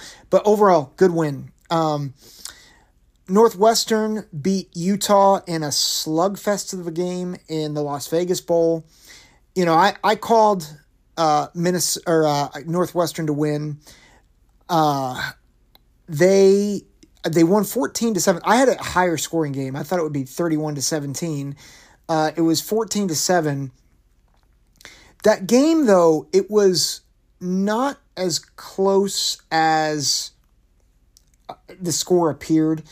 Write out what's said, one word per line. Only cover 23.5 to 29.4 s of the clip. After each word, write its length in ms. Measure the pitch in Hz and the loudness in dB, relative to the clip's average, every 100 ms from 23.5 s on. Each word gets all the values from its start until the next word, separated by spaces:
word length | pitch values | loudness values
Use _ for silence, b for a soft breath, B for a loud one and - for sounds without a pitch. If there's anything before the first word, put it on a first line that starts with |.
| 139 135 _ _ _ _ _ _ _ _ _ _ _ B B B B | -4 -8 _ _ _ _ _ _ _ _ _ _ _ B B B B
That 240 | 208 202 190 | 0 2 2
game, 400 | 240 311 330 240 | 4 4 2 4
though, 400 | 185 165 156 - | 4 4 2 0
it 180 | 190 190 | 0 2
was 520 | 208 196 165 - - _ _ _ - | 2 4 2 -2 -6 _ _ _ -12
not 580 | 180 185 202 220 277 - _ - | -6 -2 -2 -2 -4 -6 _ -8
as 220 | 185 147 | -6 -6
close 1000 | - - - - 196 196 196 - - - | -10 -20 -12 -2 2 2 0 -2 -6 -6